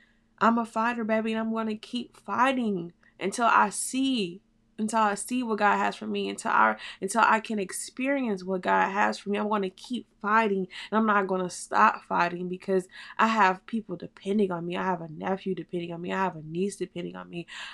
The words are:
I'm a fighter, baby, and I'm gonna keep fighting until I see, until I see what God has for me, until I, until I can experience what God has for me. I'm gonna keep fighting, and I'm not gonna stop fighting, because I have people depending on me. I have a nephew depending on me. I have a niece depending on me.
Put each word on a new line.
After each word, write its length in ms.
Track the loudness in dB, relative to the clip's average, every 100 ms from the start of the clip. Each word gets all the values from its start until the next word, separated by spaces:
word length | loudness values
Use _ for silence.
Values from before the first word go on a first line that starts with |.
| _ _ _ 2
I'm 180 | 2 4
a 80 |
fighter, 400 | 0 -2 -2 0
baby, 280 | 0 0 2
and 80 | -2
I'm 120 | -2
gonna 240 | -2 -2 -6
keep 400 | -6 -8 -8 -14
fighting 800 | -4 2 4 4 0 0 -4 -12 _ -6
until 240 | -4 2
I 240 | 4 6 4
see, 720 | 0 -4 0 0 0 -2 -6 _ _ _ -6
until 200 | -2 2
I 160 | 2
see 280 | 0 -2 -2
what 160 | 0 2
God 200 | 4 4
has 180 | 0 -2
for 100 | -4
me, 220 | -2 -2
until 220 | -4 0
I, 260 | 4 4 4 -8 -8
until 220 | -2 0
I 160 | 2 2
can 180 | 0 -4
experience 840 | -4 -8 -10 -6 -2 0 -2 -4
what 160 | -4 -2
God 300 | 2 4 2
has 280 | 2 0 0
for 120 | -4
me. 80 | -2
I'm 100 | 0
gonna 220 | 0 -2
keep 360 | -6 -10 -10 -10 -8
fighting, 460 | 0 2 4 0 -2 -8 -2
and 80 | 0
I'm 80 | 4
not 200 | 2 2
gonna 220 | -2 -2
stop 560 | -6 -2 4 4 4
fighting, 460 | -4 0 0 -2 -6
because 360 | -6 0 0 0 -14 -8 2
I 100 | 2
have 360 | 6 4 4
people 320 | -4 -6 -6 -10
depending 560 | -10 -10 -2 2 2
on 140 | 0 -4
me. 100 | -2
I 80 |
have 160 | -2 -2
a 80 | -4
nephew 460 | -6 -2 -2 -2
depending 400 | -6 -4 -6 -6
on 80 | -6
me. 100 | -4
I 60 | -2
have 180 | -2 -4
a 60 |
niece 340 | -6 -2 -2 -2
depending 400 | -8 -8 -8 -10
on 140 | -10
me. 160 | -10 -12 -12 -10